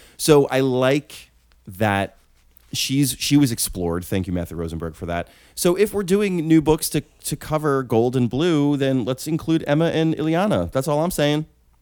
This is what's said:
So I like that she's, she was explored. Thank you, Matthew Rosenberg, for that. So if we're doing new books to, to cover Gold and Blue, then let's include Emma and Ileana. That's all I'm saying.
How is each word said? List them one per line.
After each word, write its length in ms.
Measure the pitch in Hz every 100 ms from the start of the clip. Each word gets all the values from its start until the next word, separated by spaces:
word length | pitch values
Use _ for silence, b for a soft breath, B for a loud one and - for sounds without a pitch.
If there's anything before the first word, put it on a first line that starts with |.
| B -
So 280 | - 147 135
I 120 | 131
like 680 | 135 127 131 147 - - - _ _ _ -
that 500 | 92 110 98 98 - _ _ _ _ _
she's, 440 | - - 135 135 120
she 180 | - 143
was 120 | 139
explored. 540 | 113 - 92 85 85
Thank 220 | 90 98 92
you, 60 |
Matthew 220 | 87 85 82
Rosenberg, 380 | 82 82 82
for 120 | 78 85
that. 220 | 85 85 b b
So 200 | - 180 175
if 180 | 202
we're 80 | 196
doing 440 | 180 202 202 180 160
new 140 | 160
books 300 | 151 156 -
to, 100 | 156
to 360 | - _ - 151
cover 460 | - 151 151 135
Gold 320 | 123 117 123 127
and 120 | 120
Blue, 480 | 123 175 156 143 143
then 280 | 139 131 110
let's 200 | 131 -
include 380 | 156 - 165 -
Emma 200 | 147 170
and 280 | 160 160 -
Ileana. 540 | 156 165 208 123 85
That's 160 | 131 135
all 140 | 147
I'm 80 | 170
saying. 360 | - 147 151 156 _ _ _